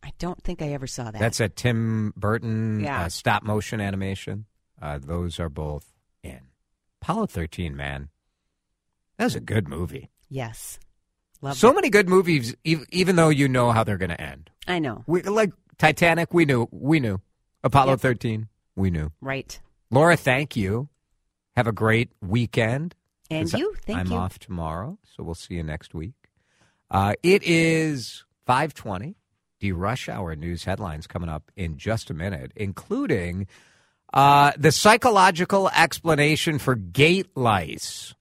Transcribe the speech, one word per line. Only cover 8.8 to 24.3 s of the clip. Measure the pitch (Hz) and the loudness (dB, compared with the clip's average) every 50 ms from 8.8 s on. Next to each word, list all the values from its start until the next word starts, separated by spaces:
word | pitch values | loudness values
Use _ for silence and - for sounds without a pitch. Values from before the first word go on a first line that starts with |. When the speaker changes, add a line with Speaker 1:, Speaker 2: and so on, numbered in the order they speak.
| _ _ _ _ _ _ _ _ | _ _ _ _ _ _ _ _
Speaker 2:
That | 220 | -2
was | 247 - | -2 -2
a | - | -4
good | 117 - 98 110 104 73 | -6 -2 0 0 0 -2
movie. | - 76 90 82 - - - - _ _ _ _ | -6 -6 -6 -6 -8 -12 -16 -16 _ _ _ _
Speaker 1:
Yes. | 139 135 127 113 117 - - - - - - - _ _ _ _ _ _ _ _ _ _ | -10 -10 -10 -10 -12 -14 -16 -16 -16 -18 -20 -20 _ _ _ _ _ _ _ _ _ _
Love | - 139 143 147 | -10 -8 -2 6
Speaker 2:
So | - 226 | 6 6
Speaker 1:
it. | 285 | 8
Speaker 2:
many | 392 381 285 | 8 2 4
good | 202 202 208 175 | 4 4 4 6
movies, | 185 190 190 165 170 147 120 113 - _ _ | 4 4 4 4 2 0 0 -2 -8 _ _
ev-, | 156 160 160 123 - | -2 -2 -2 -2 -6
even | - 180 185 170 190 | -2 0 2 4 4
though | 170 165 156 | 6 6 6
you | 156 135 143 135 | 6 4 2 2
know | 127 127 123 120 | 2 2 2 4
how | 117 113 113 | 4 2 2
they're | 101 104 92 | 0 0 -2
gonna | 92 87 85 | -2 -4 -4
end. | - 78 73 67 65 82 _ _ _ - - | -6 -8 -12 -12 -14 -18 _ _ _ -8 -6
Speaker 1:
I | 180 175 | -4 -2
know. | 156 135 110 - 117 | -2 -4 -6 -10 -4
Speaker 2:
We, | - 156 180 | 0 0 0
like | 156 190 208 220 220 196 - _ _ _ _ _ | 0 0 2 2 2 2 0 _ _ _ _ _
Titanic, | - 156 151 - 180 170 165 165 170 - - | 4 4 4 6 4 4 4 2 0 0 4
we | 175 170 | 2 4
knew. | 143 139 120 117 - | 4 4 2 2 -2
We | - 80 - 135 160 160 | -4 -8 0 2 2 2
knew. | 131 110 98 95 - _ _ _ _ _ _ _ - | 2 0 -2 -4 -6 _ _ _ _ _ _ _ -4
Apollo | 139 113 139 135 131 135 | 4 4 6 6 6 4
Speaker 1:
Yep. | 127 | 2
Speaker 2:
thirteen, | - 131 123 104 - 120 110 110 110 107 _ _ _ _ _ | 2 0 0 0 -2 -6 -4 -6 -8 -10 _ _ _ _ _
we | - 95 95 | -2 0 0
knew. | 87 80 76 76 78 _ | 0 -2 -4 -6 -8 _
Speaker 1:
Right. | - 135 135 135 - _ - - - _ _ _ _ _ | -8 -8 -6 -8 -8 _ -16 -20 -20 _ _ _ _ _
Speaker 2:
Laura, | - 127 156 170 170 147 | 4 4 6 6 4 4
thank | - - 127 131 147 143 - | 2 0 0 0 0 -4 -4
you. | 120 101 92 101 117 135 147 _ _ _ _ _ _ _ _ _ _ _ _ _ | -4 -2 -2 -2 -4 -4 -8 _ _ _ _ _ _ _ _ _ _ _ _ _
Have | - 123 113 | 0 0 0
a | |
great | 110 90 110 110 110 113 120 - _ _ | 0 0 2 4 4 4 2 0 _ _
weekend. | - 87 95 120 120 110 - - 117 110 120 139 156 175 - _ _ _ _ _ _ _ | -8 -2 0 0 0 0 0 0 0 0 0 -2 -6 -8 -10 _ _ _ _ _ _ _
Speaker 1:
And | 160 156 160 165 | -6 -4 -4 -2
Speaker 2:
'Cause | 165 240 | -2 -2
Speaker 1:
you. | 311 415 403 - - | -2 -2 -4 -6 -8
Thank | - - - | -6 -6 -4
Speaker 2:
I'm | 92 92 | -4 -2
Speaker 1:
you. | 90 90 | -2 -2
Speaker 2:
off | 90 90 | -4 -6